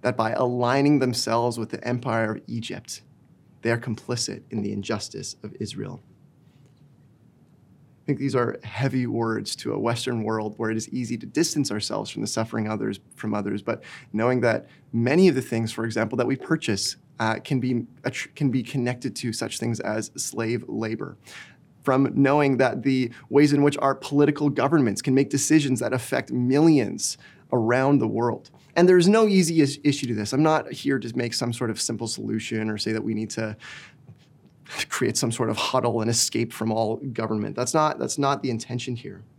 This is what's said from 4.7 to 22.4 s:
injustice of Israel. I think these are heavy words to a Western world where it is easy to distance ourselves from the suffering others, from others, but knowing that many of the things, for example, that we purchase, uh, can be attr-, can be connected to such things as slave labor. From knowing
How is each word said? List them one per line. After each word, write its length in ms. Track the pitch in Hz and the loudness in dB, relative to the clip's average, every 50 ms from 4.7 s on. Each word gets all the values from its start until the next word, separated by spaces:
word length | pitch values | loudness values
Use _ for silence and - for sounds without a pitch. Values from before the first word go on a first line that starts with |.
injustice 640 | 104 101 98 - 110 101 - - - 101 98 - - _ - | -4 -6 -4 -4 -4 -6 -6 -10 -12 -12 -12 -12 -14 _ -16
of 100 | 107 - - | -16 -12 -10
Israel. 420 | 113 110 - - 107 98 90 90 - _ - _ _ _ _ _ _ _ _ _ - _ _ _ - _ _ _ _ _ _ _ _ _ _ _ _ _ _ _ _ _ - _ _ _ _ _ _ | -12 -12 -10 -10 -10 -12 -12 -16 -18 _ -20 _ _ _ _ _ _ _ _ _ -20 _ _ _ -20 _ _ _ _ _ _ _ _ _ _ _ _ _ _ _ _ _ -20 _ _ _ _ _ _
I 40 | |
think 120 | - 147 123 | -4 -2 -2
these 160 | 135 139 120 | 0 0 0
are 240 | 127 120 117 - - - | 2 0 0 -2 -6 -10
heavy 460 | 113 - 107 127 135 - 131 123 120 | -12 -4 -2 -2 0 0 0 -2 0
words 480 | 113 117 117 113 110 110 104 101 - | -2 -2 0 0 0 -2 -4 -6 -8
to 160 | - - 120 110 | -8 -6 -4 -4
a 60 | 98 | -2
Western 440 | 110 117 120 117 - 131 123 117 110 | 0 0 -2 -2 -2 -4 -4 -2 -2
world 320 | 110 110 110 107 107 107 - | -2 -2 -2 -4 -6 -6 -4
where 120 | 117 110 | -4 -4
it 60 | 110 | -2
is 120 | 110 110 - | -4 -6 -6
easy 260 | - 127 123 113 123 117 | -6 -6 -6 -4 -6 -8
to 80 | - | -8
distance 460 | 101 - 151 170 165 - 156 139 - - | -4 0 0 0 0 0 -2 -2 -2 -2
ourselves 360 | 107 107 - - 104 107 107 | -4 -4 -4 -4 -4 -6 -6
from 140 | - 110 110 | -6 -6 -6
the 60 | 110 | -4
suffering 400 | - - 110 - - 113 107 107 | -2 -4 -4 -2 -2 -4 -4 -2
others, 320 | 110 104 110 107 104 101 _ - _ | -4 -2 -2 -4 -4 -6 _ -20 _
from 180 | - - 113 107 | -8 -6 -4 -4
others, 280 | 104 98 104 104 104 - | -2 -2 -4 -6 -6 -4
but 200 | - 113 107 - - - - - - - | -4 -6 -6 -6 -18 -20 -20 -20 -8 -4
knowing 300 | 107 113 123 127 127 123 | 0 2 2 2 4 2
that 260 | 120 110 - - - - - _ _ - | 2 2 0 -2 -8 -20 -20 _ _ -4
many 340 | 117 117 123 139 170 190 | -2 0 2 4 6 6
of 80 | 185 143 | 6 6
the 80 | 131 120 | 4 -2
things, 300 | - - 113 117 113 - | -2 -2 -2 -2 -2 -4
for 120 | - 113 | -4 -6
example, 320 | 113 107 113 113 107 120 120 | -4 0 -2 -2 0 0 0
that 80 | 123 127 | 0 0
we 80 | 135 | 0
purchase, 600 | 131 - - 165 160 - - 107 95 - - - - _ _ _ _ | -2 -2 -2 -2 -2 0 -2 -2 -2 -2 -6 -6 -8 _ _ _ _
uh, 220 | 117 110 110 - - | -2 -2 -2 -2 -4
can 160 | - 143 131 | -2 -2 -2
be 280 | 117 127 127 120 113 - - - - | 0 0 -2 -2 -4 -6 -14 -8 -8
attr-, 300 | 131 123 - - - _ | -6 -6 -6 -10 -12 _
can 140 | - 151 135 | -2 -2 0
be 120 | 117 127 117 | 0 0 -4
connected 540 | - - 139 120 123 127 123 - 131 - | -2 -4 -4 -2 -2 -4 -4 -6 -8 -8
to 160 | - - 123 110 | -6 -6 -6 -4
such 260 | - 117 110 - - | -4 -6 -8 -6 -6
things 220 | 117 117 117 113 | -4 -4 -4 -4
as 320 | - - 107 110 107 - _ | -4 -4 -4 -4 -6 -8 _
slave 480 | - - - - 120 113 113 117 - 240 - | -10 -10 -8 -6 -4 -4 -2 -2 -4 -4 -6
labor. 480 | 110 110 110 110 113 113 - 90 - _ _ - - - - - - _ _ _ _ _ _ | -6 -6 -4 -4 -6 -6 -8 -10 -12 _ _ -20 -20 -20 -20 -20 -20 _ _ _ _ _ _
From 300 | - 131 131 139 135 - | 0 2 4 2 2 4
knowing 440 | 135 139 135 139 151 | 4 4 4 6 4